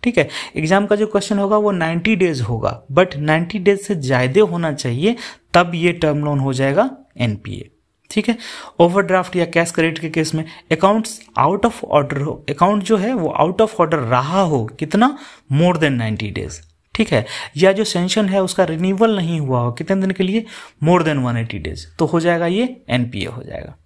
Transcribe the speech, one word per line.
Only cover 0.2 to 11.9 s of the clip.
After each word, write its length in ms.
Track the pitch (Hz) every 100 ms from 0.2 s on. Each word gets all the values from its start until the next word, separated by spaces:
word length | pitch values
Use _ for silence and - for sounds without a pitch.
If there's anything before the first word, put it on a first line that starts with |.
| 139 - - -
एग्जाम 300 | 156 190 202
का 100 | 208
जो 120 | 214
क्वेश्चन 320 | 202 196 202
होगा 180 | 196 214
वो 140 | 208
नाइंटी 440 | 185 165 165 170 214
डेज 260 | 180 143
होगा, 400 | 107 113 107 - -
but 220 | 135 185 143
नाइंटी 440 | 151 156 170 208
डेज 200 | 185 196
से 140 | 196 190
ज़्यादा 460 | 131 127 127 156
होना 300 | 208 170 165
चाहिए, 420 | 147 131 120 185 240 - - _
तब 180 | 170 175 170
ये 180 | 175
टर्म 320 | 170 160 147 147
लोन 140 | 143
हो 140 | 135
जाएगा 360 | 131 135 147 254 - _ -
एनपीए। 520 | 123 101 - 98 - _ _ _ _
ठीक 180 | - 214
है, 80 | 226 - - - _
ओवरड्राफ्ट 560 | 175 185 180 185 175 180
या 100 | 170
कैश 260 | 170 170
क्रेडिट 280 | - 165 160
के 100 | 160
केस 240 | 165 160 156
में 80 | 160 - _
accounts 460 | 160 190 220 220 - - -
out 320 | 135 196 233
of 120 | - -